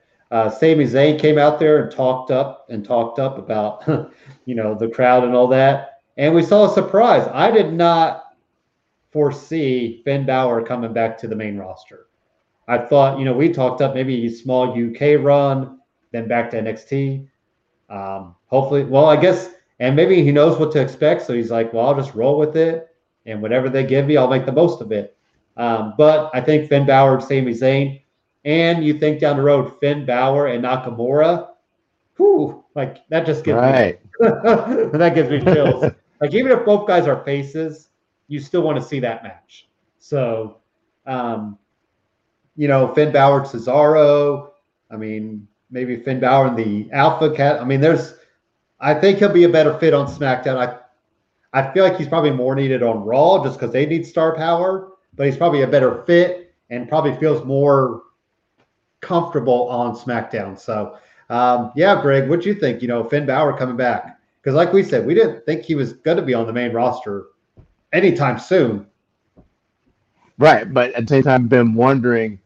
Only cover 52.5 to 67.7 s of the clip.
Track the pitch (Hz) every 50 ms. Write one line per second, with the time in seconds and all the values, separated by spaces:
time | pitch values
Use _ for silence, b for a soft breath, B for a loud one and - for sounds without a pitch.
52.5 | 135 139 139 131 131 120 120 117 113 107 98 107 123 135 151 170 196 185 135 131
53.5 | 131 - 131 113 113 - 151 147 165 160 - - - 170 160 165 160 156 160 170
54.5 | 170 170 180 185 190 190 - - - _ _ _ _ - 139 143 135 - 170 170
55.5 | 151 139 131 123 147 139 131 123 113 - - - 170 170 180 175 - - - _
56.5 | _ _ _ - 120 123 120 - 151 156 147 143 139 - 156 156 143 - - 131
57.5 | 135 135 143 143 139 135 131 123 113 117 _ _ _ _ _ _ _ _ _ _
58.5 | _ _ _ _ _ _ _ _ _ _ - - 180 170 170 - - 147 135 135
59.5 | 123 120 123 - 127 120 120 120 113 - - 127 120 110 107 - - 110 98 98
60.5 | 95 - - - 110 107 101 - b b b b b b b b 123 120 123 123
61.5 | 123 120 113 110 - 143 170 202 202 - 143 143 135 135 120 127 165 175 - 202
62.5 | 208 202 160 127 117 - 127 120 120 117 113 - 143 147 147 131 127 143 156 143
63.5 | 135 139 131 127 120 117 127 120 110 - - - - _ _ _ _ _ - 139
64.5 | 131 156 175 175 185 196 190 - 139 120 101 127 170 220 226 - - - - 143
65.5 | 160 170 - - 160 143 127 113 117 _ - 156 170 - 160 135 120 117 113 113
66.5 | 113 123 123 117 110 113 123 123 104 - - 104 101 98 - _ _ _ _ _
67.5 | _ - - _